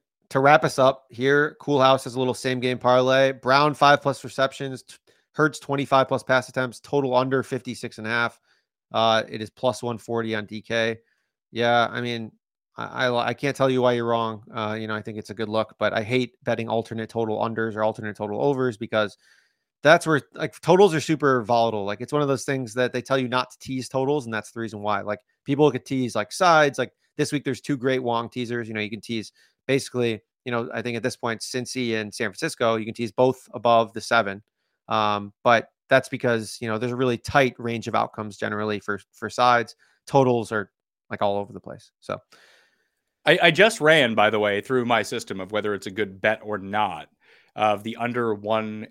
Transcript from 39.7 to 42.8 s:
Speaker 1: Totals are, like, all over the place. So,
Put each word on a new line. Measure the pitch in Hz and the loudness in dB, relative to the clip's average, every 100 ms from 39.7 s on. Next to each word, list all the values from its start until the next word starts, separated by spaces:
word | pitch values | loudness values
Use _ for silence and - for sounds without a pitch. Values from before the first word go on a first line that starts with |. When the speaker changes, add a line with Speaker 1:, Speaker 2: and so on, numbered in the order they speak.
| - _ _ - | -10 _ _ 0
Speaker 1:
Totals | 143 131 120 107 | 4 4 2 -2
are, | 110 98 _ _ _ _ | -6 -6 _ _ _ _
like, | 104 | -4
all | 104 101 | -2 -2
over | 101 | -6
the | 104 | -12
place. | - - - _ | -16 -18 -20 _
So, | - - _ _ _ _ _ _ | -12 -12 _ _ _ _ _ _